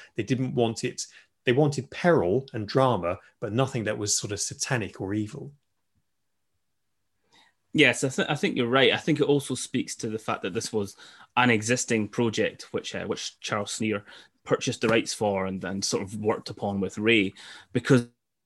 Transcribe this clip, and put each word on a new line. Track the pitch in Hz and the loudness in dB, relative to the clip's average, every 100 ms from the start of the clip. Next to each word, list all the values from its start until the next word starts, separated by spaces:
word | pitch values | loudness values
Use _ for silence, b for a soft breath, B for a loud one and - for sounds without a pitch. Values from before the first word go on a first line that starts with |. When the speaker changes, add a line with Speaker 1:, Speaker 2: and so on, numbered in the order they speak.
| B - | B -8
Speaker 1:
they | |
didn't | 107 127 127 - | -2 -2 -2 0
want | 113 113 123 | 0 0 -6
it, | - - b b _ | -8 -14 b b _
they | - | 0
wanted | 123 151 143 117 | 4 2 0 -6
peril | - 175 156 87 110 135 | -2 4 4 4 0 -2
and | 120 104 | -10 -2
drama, | 135 131 107 85 90 b b | 2 2 2 -2 -6 b b
but | 113 | -4
nothing | 110 135 127 107 | -2 -2 -2 -4
that | 110 | -4
was | 104 - | -2 -2
sort | 104 | -4
of | 101 | -6
satanic | - - - 127 98 - | -8 -8 -4 -2 -4 -6
or | 95 | -6
evil. | 104 104 139 143 - _ _ _ _ _ _ _ _ _ _ _ _ _ _ _ _ _ b b b _ | -4 -4 -8 -16 -18 _ _ _ _ _ _ _ _ _ _ _ _ _ _ _ _ _ b b b _
Speaker 2:
Yes, | 151 139 113 139 | 4 6 6 -2
I, | |
th-, | - - | -2 -2
I | 147 | 0
think | 202 - | -2 0
you're | 120 | 2
right. | 131 123 | 4 4
I | 98 | 4
think | - 147 | 0 0
it | 127 | 2
also | 143 - | 2 0
speaks | 127 - - - - | -6 -4 -4 -6 -6
to | 117 | -6
the | 110 | -6
fact | - 107 | -4 -4
that | 101 | -4
this | 95 - | -6 -4
was | 107 101 - B B B - | -4 -4 -8 B B B 4
an | 123 | 4
existing | 113 107 123 - 113 104 | 4 2 0 2 0 0
project, | - 120 104 98 - - | 0 0 2 -2 -4 -10
which, | - - 98 | -10 -8 -8
uh, | |
which | 90 92 - - | -6 -6 -8 -10
Charles | - 110 104 | -6 -4 -4
Sneer | - 110 101 - B B _ - | -4 -2 -4 -6 B B _ -2
purchased | 139 - 120 | 0 0 -2
the | 113 | 2
rights | 117 - | 2 2
for | - 107 98 95 | -2 0 0 -2
and, | 95 90 | -4 -6
and | 95 | -6
sort | - 95 | -2 -4
of | 90 104 | -4 -4
worked | 104 110 - | -2 -2 -4
upon | - 104 101 | -8 -4 -2
with | 92 - | -2 0
Ray, | 107 113 95 - B B B | 4 4 4 -2 B B B
because | 127 - 131 120 _ _ _ | -2 4 4 4 _ _ _